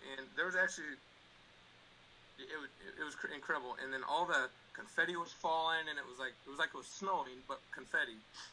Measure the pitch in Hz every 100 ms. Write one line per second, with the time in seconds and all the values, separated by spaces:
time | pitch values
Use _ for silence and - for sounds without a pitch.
0 | 135 135 135 - 180 180 185 - 151 131
1 | - - - - - - - - - -
2 | - - - - 131 156 139 - 98 -
3 | 151 - - 147 151 151 123 120 135 135
4 | 127 156 175 143 127 - - - 110 -
5 | 175 170 170 - 170 160 160 160 156 147
6 | 127 123 127 - 139 143 160 139 120 -
7 | 190 175 127 127 131 131 - - - 160
8 | 131 110 - - -